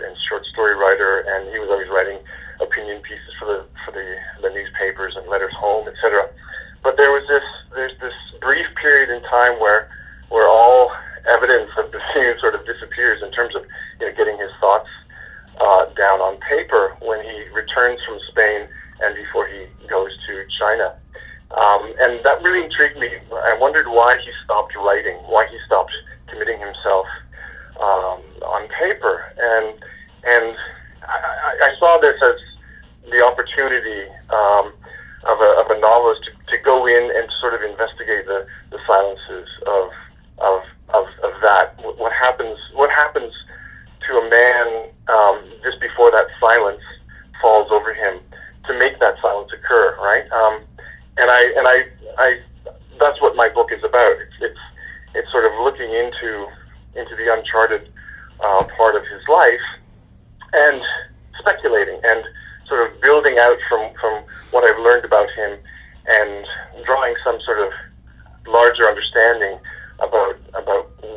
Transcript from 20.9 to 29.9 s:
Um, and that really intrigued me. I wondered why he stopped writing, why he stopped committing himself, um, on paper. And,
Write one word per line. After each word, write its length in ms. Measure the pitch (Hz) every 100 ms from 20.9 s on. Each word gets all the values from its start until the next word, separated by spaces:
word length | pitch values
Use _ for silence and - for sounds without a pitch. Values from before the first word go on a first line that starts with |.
| - - - - - -
Um, 420 | - 104 101 110 -
and 260 | 123 120 131
that 160 | -
really 220 | 175 180 160
intrigued 320 | - - -
me. 100 | - - -
I 240 | 117 - 110
wondered 280 | 131 156 120
why 300 | 117 117 123
he 140 | - -
stopped 320 | - 107 107 104
writing, 400 | 101 98 98 87 -
why 200 | 110 113
he 100 | 117 -
stopped 260 | 101 - - - - -
committing 320 | 110 110 110
himself, 460 | 101 92 - 98 95 - - - - - - -
um, 400 | 101 95 92 92 - -
on 240 | - - -
paper. 560 | - - - 117 87 - -
And, 300 | 120 113 110 - -